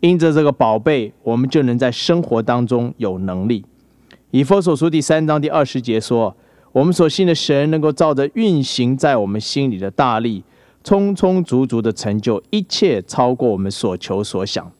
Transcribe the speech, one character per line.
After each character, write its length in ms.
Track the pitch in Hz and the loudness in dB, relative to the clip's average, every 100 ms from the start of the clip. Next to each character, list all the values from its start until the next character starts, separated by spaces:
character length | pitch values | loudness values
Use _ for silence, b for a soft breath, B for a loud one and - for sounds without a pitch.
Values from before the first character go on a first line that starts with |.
因 180 | 170 175 | 4 4
着 140 | 165 | 4
这 100 | 151 | 4
个 80 | 147 | 2
宝 260 | 139 117 110 | 2 2 2
贝， 360 | 110 147 107 - | 2 0 -2 -6
我 140 | - 117 | -2 0
们 120 | 131 | 2
就 140 | 156 | 2
能 160 | 131 120 | 2 0
在 140 | 127 | -2
生 280 | 120 - 170 | -2 0 0
活 220 | 165 117 | 0 -2
当 240 | 110 120 120 | 0 0 0
中 260 | 123 120 131 | -2 -2 -4
有 220 | 107 92 | -6 -4
能 300 | 95 92 98 | -6 -4 -2
力。 160 | 117 101 _ b b b b b | -4 -6 _ b b b b b
以 100 | 131 | -2
弗 180 | 135 202 | 2 2
所 140 | 180 | 2
书 160 | 147 165 | 0 2
第 100 | 156 | 0
三 240 | 147 160 | 0 0
章 160 | 156 151 | 2 0
第 80 | 147 | 0
二 160 | 151 | 0
十 160 | 139 131 | -2 -2
节 200 | 120 110 | -2 -2
说， 360 | - 120 110 - b b b | 0 0 0 -4 b b b
我 100 | 127 | 0
们 100 | 151 | 2
所 160 | 175 165 | 4 2
信 160 | 147 | 2
的 80 | 185 | 0
神 380 | 160 - 143 147 | 0 0 0 0
能 100 | 156 | 0
够 120 | 151 | 0
照 200 | 143 160 | 2 2
着 160 | 139 139 | 2 -2
运 260 | - 220 165 | 0 0 2
行 360 | 131 - 123 135 | 0 -2 -2 0
在 200 | 156 131 | 2 2
我 80 | |
们 160 | 101 104 | 0 -4
心 300 | 104 - 139 | -4 -2 -2
里 80 | 101 | -2
的 100 | 98 | -6
大 300 | 95 135 113 | -2 0 0
力， 240 | 117 104 - b b b | -2 -6 -10 b b b
充 320 | - 202 202 | 0 0 2
充 300 | 196 190 185 | 0 0 0
足 200 | 170 127 | 0 0
足 160 | 131 117 | 0 -2
地 120 | 113 | -2
成 280 | 104 107 104 | -4 -4 -2
就 220 | 107 107 - | -2 -4 -2
一 100 | 208 190 | -4 -4
切 320 | - 196 113 | 0 2 2
超 300 | 92 - 123 | -2 0 0
过 160 | 127 127 | 2 0
我 60 | 98 | 0
们 140 | 98 | -2
所 260 | 95 107 90 | -2 -4 -4
求 280 | - 95 | -4 -4
所 200 | 104 98 | -4 -6
想。 280 | 98 - 87 _ | -6 -8 -10 _